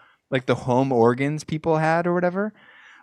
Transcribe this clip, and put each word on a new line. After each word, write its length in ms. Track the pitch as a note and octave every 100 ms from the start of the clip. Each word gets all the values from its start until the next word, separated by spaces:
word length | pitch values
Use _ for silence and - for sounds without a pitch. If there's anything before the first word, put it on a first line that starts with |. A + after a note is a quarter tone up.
| _ _ _
like, 140 | C3 B2+
the 80 |
home 380 | B2 B2+ B2 C3+
organs 500 | B2 A#2 B2 C#3 D3+
people 340 | - D#3 E3 D#3
had 280 | D#3+ E3 F3
or 60 |
whatever. 380 | F3 F3+ F#3 G#3+ - - - - -